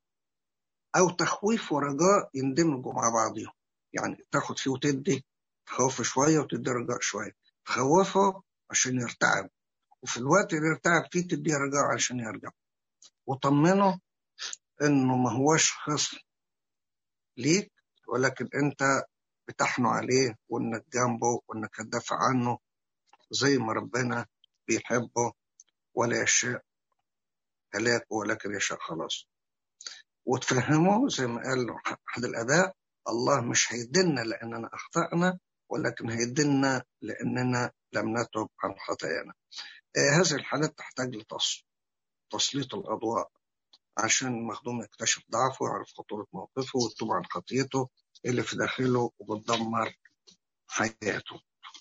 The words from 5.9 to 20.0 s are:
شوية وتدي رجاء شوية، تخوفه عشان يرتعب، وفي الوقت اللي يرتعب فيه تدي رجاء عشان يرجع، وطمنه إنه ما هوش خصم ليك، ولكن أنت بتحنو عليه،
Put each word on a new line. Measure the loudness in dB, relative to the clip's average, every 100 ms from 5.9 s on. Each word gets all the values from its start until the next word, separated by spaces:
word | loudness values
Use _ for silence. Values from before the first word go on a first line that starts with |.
| 2
شوية | -2 2 4 4
وتدي | 2 -4 -4
رجاء | -4 -4 -4
شوية، | -4 -4 -8 -12 _ _ -6
تخوفه | 0 4 6 6 4 2 0 _ _ _
عشان | -2 0 0
يرتعب، | -4 0 2 2 -2 _ _ _ _ _
وفي | -8 -6
الوقت | 4 4 4
اللي | 0 0
يرتعب | 0 2 2 2
فيه | -4 -2
تدي | -2 0
رجاء | 0 0 2 2
عشان | 0 -2 -4
يرجع، | -6 -8 -12 _ _ _ _ _ -20 _ -6
وطمنه | -2 4 6 6 6 4 2 _ _ _ _ -14 -14 _ _
إنه | 4 6 4 4
ما | 2
هوش | 2 4 4 2
خصم | 0 -4 -2 -2 -6 _ _ _ _ _ _ _ _ _ _ _ -4
ليك، | 2 2 0 _ _ _ -6
ولكن | 0 0 0 -6 0
أنت | 0 2 2 2 -2 _ _ _ -18
بتحنو | -2 -2 2 0
عليه، | 0